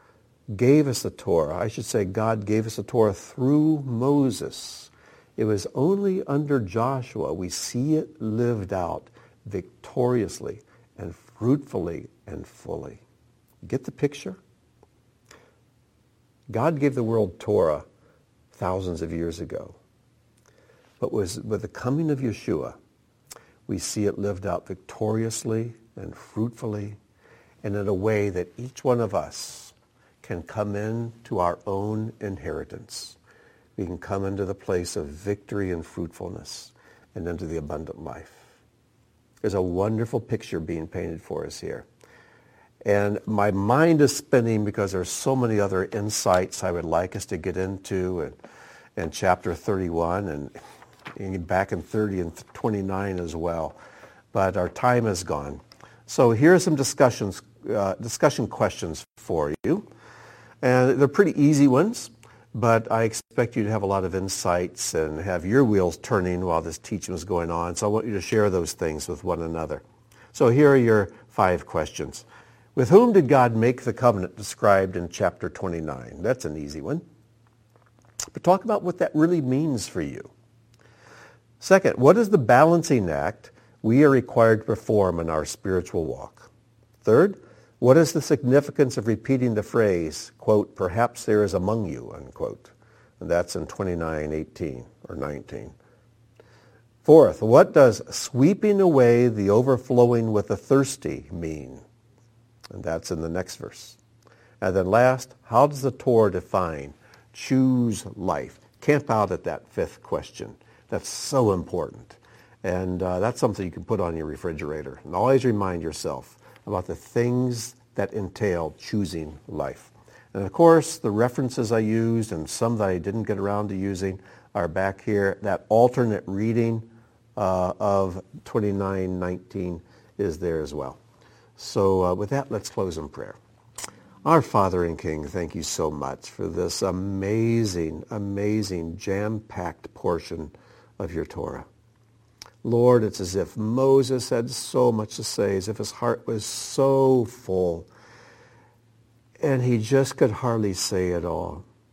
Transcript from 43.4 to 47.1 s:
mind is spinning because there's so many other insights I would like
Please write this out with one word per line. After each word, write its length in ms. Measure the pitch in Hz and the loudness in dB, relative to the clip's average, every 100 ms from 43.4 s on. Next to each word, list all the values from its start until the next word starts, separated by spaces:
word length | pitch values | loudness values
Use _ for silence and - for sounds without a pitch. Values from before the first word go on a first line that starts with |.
| 101 | 2
mind 500 | 98 101 131 165 156 | 2 2 4 4 6
is 140 | 143 - | 4 2
spinning 480 | - 131 117 110 | 0 2 2 0
because 280 | 104 101 98 | -2 -2 -2
there's 180 | 95 87 | -2 -6
so 260 | - 139 135 | -4 -2 0
many 240 | 120 107 | 2 2
other 260 | 98 95 95 | 0 0 -2
insights 800 | 110 104 107 - 90 92 - | -4 -4 -2 2 2 0 -4
I 80 | 92 | -4
would 140 | 87 82 | -4 -2
like 300 | 82 92 | -2 -2